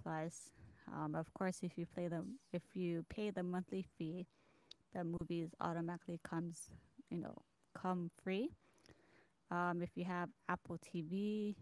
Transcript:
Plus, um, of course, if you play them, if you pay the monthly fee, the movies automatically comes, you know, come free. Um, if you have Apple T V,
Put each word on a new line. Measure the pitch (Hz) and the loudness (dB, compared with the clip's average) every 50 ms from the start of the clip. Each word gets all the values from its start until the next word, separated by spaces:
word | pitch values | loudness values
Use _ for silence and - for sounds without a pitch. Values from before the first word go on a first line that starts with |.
Plus, | - - 160 156 156 170 - - - - - - - - - - - - - | -4 -2 0 0 0 0 -2 -6 -12 -14 -16 -18 -18 -18 -18 -14 -12 -8 -4
um, | 151 156 151 151 | -2 0 0 0
of | 160 160 - - | 0 -2 -2 -2
course, | - 196 185 180 - | 0 0 0 2 0
if | - 175 - - | -2 -2 -2 -2
you | 170 | -4
play | - - - 175 175 | -4 -2 -2 0 0
them, | 170 165 170 - 226 269 - - | 2 0 0 -2 -6 -10 -10 -4
if | - 175 - - - | -4 -4 -4 -2 -2
you | 185 180 170 170 165 165 - | 0 2 2 2 2 0 -2
pay | - - 214 208 | -2 -2 0 0
the | 196 - 180 | 0 2 2
monthly | 180 180 180 180 - - 190 190 - - - | 2 2 0 0 0 0 -2 -2 -2 -4 -4
fee, | 170 156 165 180 - - _ - - - - - - - - _ - _ - | -2 -2 -2 -2 -4 -8 _ -20 -20 -20 -20 -20 -20 -20 -20 _ -16 _ -4
the | - 175 | -2 0
movies | 165 170 175 165 - 175 170 165 165 - - | 0 0 0 0 0 2 0 0 0 0 2
automatically | - 170 165 165 170 165 175 170 - - 175 165 - | 2 2 4 2 2 0 0 -2 -2 -4 -6 -4 -4
comes, | - - 165 170 170 165 - - - - - - - - - - - | -2 0 0 0 0 -2 -6 -10 -12 -14 -18 -18 -20 -20 -16 -8 -4
you | - 175 | -2 -2
know, | 156 - - - - _ _ _ _ _ - | -2 -2 -6 -8 -14 _ _ _ _ _ -10
come | - - 185 185 180 175 170 - - - | -2 0 2 2 2 2 -2 -4 -4 -2
free. | 190 185 196 247 339 - - _ - - - - - - - - - - - - _ _ _ _ - | 0 2 2 2 0 -2 -6 _ -20 -20 -20 -20 -20 -20 -20 -20 -20 -20 -20 -20 _ _ _ _ -2
Um, | 175 175 175 175 175 175 175 | 2 4 4 4 4 2 0
if | 175 - | -2 -2
you | - 175 | -2 0
have | 180 180 175 175 175 - _ _ - | 0 2 0 0 -2 -4 _ _ 0
Apple | 180 - - - 170 165 | 0 0 0 -2 -6 -6
T | - - - 175 160 | -6 -4 -2 -2 -2
V, | 156 180 196 202 208 214 214 208 208 202 - | 0 0 2 2 4 2 2 2 0 0 -2